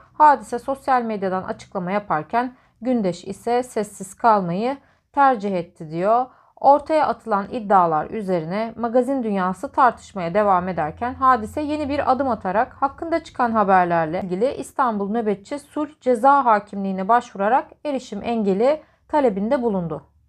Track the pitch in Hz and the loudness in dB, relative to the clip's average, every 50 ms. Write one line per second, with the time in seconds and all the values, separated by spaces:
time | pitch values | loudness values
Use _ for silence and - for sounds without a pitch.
0 | - _ _ - 302 302 277 233 208 - - 240 240 - 277 269 - - 262 247 | -20 _ _ 4 6 6 6 4 0 -8 -10 -8 -6 -6 -8 -6 -2 0 0 0
1 | 240 226 220 202 196 190 180 185 180 - - - - - - 196 180 175 190 208 | 0 -2 -6 -4 -4 -4 -4 -4 -6 -6 -10 -12 -12 -12 -10 -8 -6 -4 -4 -4
2 | 208 - - 190 208 - - - 247 262 247 _ _ _ _ - 220 247 254 240 | -2 -2 -4 -4 -4 -2 -2 -2 -2 -4 -8 _ _ _ _ -10 -4 -2 -2 0
3 | 208 185 170 - - - 196 - - 233 240 247 262 254 - 226 208 208 - - | 0 -2 -4 -4 -8 -12 -12 -8 -4 -2 -2 -2 -2 -4 -4 -6 -6 -6 -8 -16
4 | 196 - - _ - 233 214 208 185 170 170 185 220 247 277 277 _ _ _ _ | -16 -18 -8 _ 2 4 4 4 2 -2 -4 -2 -4 -4 -6 -6 _ _ _ _
5 | _ _ - 285 277 269 262 214 190 208 196 175 170 - _ - 170 151 156 - | _ _ 0 2 4 4 4 2 -2 -4 -4 -4 -4 -6 _ -18 -14 -10 -6 -2
6 | - 202 226 240 254 254 _ _ _ _ _ - - 269 285 294 285 - 320 311 | 0 2 2 2 0 -2 _ _ _ _ _ 0 4 4 4 4 4 0 0 0
7 | 294 - 233 233 - 220 214 196 202 190 196 254 214 196 208 190 175 170 160 151 | 2 0 -2 -4 -4 -2 -2 -2 -2 -4 -8 -6 -2 4 4 4 4 4 2 0
8 | 156 - - 226 208 185 185 175 151 160 185 208 226 233 226 - 226 233 220 254 | -2 -4 -6 -8 -4 -2 -2 -2 -2 -4 -4 -4 -6 -6 -6 -6 -6 0 0 0
9 | 247 240 277 269 240 220 202 190 180 185 185 - - - - - 277 240 226 - | 0 0 -2 -2 -2 -2 -2 0 0 -2 -2 -4 -8 -6 0 4 4 4 4 0
10 | - - - 196 175 170 170 208 214 202 190 175 175 185 180 165 156 151 - - | -10 -14 -10 -6 -6 -2 0 0 2 4 2 2 0 -2 -4 -4 -4 -4 -6 -6
11 | 233 247 262 254 262 262 262 240 208 208 - 302 302 285 302 302 302 262 285 285 | -8 -8 -6 0 2 2 2 2 0 -6 -6 -6 -6 -4 -4 -4 -4 -4 -4 -2
12 | - - 262 240 277 262 226 214 - 190 180 208 254 262 - - - 277 285 - | 0 0 0 0 0 -2 -2 -4 -4 -2 0 0 -2 -2 -4 -4 -4 -4 -4 -6
13 | 339 330 320 330 330 - - - 254 233 226 226 208 190 196 185 180 175 170 170 | -8 -4 -4 -4 -4 -6 -6 -2 -2 0 2 2 4 6 6 4 4 4 2 0
14 | 165 156 160 185 196 180 180 185 214 269 - - 269 - - - 277 247 220 202 | 0 0 -2 -6 -6 -4 -4 -2 -2 -2 -2 -4 -10 -10 -4 -2 -2 0 0 -2
15 | 202 196 208 233 220 214 202 202 202 - 294 285 277 _ - 294 302 294 - _ | -4 -4 -4 -2 -2 -2 -4 -4 -6 -10 -12 -12 -12 _ -6 -6 -6 -6 -8 _
16 | - 254 247 226 220 269 277 285 269 247 220 208 208 - - 202 196 196 190 190 | -2 0 0 4 4 4 4 4 4 4 2 2 0 -4 -8 -6 -6 -4 -4 -4
17 | 190 185 226 240 233 233 - 190 196 208 233 285 311 - - _ - 302 285 254 | 0 2 2 2 2 -2 -6 -2 0 2 2 0 0 -2 -14 _ -8 -6 -6 -6
18 | 247 - 208 202 - - 240 226 214 196 185 190 226 262 311 311 - _ _ _ | -6 -8 -12 -8 -6 -4 -2 -2 0 0 0 2 2 2 0 0 -4 _ _ _
19 | _ - - 302 277 247 196 196 202 220 277 285 240 233 202 185 175 160 156 151 | _ -2 0 2 2 2 0 0 -2 -2 -2 0 0 0 -2 -2 -4 -4 -8 -10
20 | - _ _ _ _ | -12 _ _ _ _